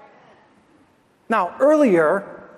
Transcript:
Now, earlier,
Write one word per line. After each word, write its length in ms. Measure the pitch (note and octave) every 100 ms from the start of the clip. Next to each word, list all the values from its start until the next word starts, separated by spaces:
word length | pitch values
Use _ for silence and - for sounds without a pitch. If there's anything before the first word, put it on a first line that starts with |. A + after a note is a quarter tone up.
| - _ _ _ _ _ _ _ _ _ _ _ -
Now, 260 | A3 F3+ -
earlier, 680 | F#3 G#3 B3 E3+ D3+ G3 - - -